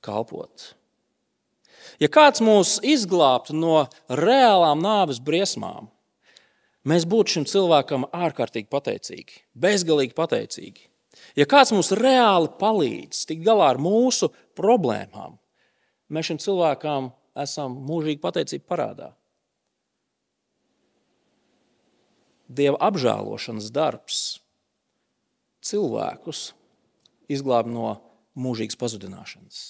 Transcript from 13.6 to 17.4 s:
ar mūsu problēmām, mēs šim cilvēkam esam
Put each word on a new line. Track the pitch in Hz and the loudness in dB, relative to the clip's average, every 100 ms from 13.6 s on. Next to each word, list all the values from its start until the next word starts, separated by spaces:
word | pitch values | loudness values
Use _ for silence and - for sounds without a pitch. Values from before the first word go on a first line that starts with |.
| 151 | 4
ar | 127 | 2
mūsu | 160 214 254 - 175 _ _ - | 0 2 2 0 -4 _ _ -2
problēmām, | 190 240 143 104 98 104 87 - _ _ _ _ _ _ _ | 2 2 2 -4 -8 -16 -18 -20 _ _ _ _ _ _ _
mēs | 156 160 | -8 -6
šim | 156 | -6
cilvēkam | - 196 165 139 151 139 131 _ _ | -4 0 0 0 -4 -4 -6 _ _
esam | - | -10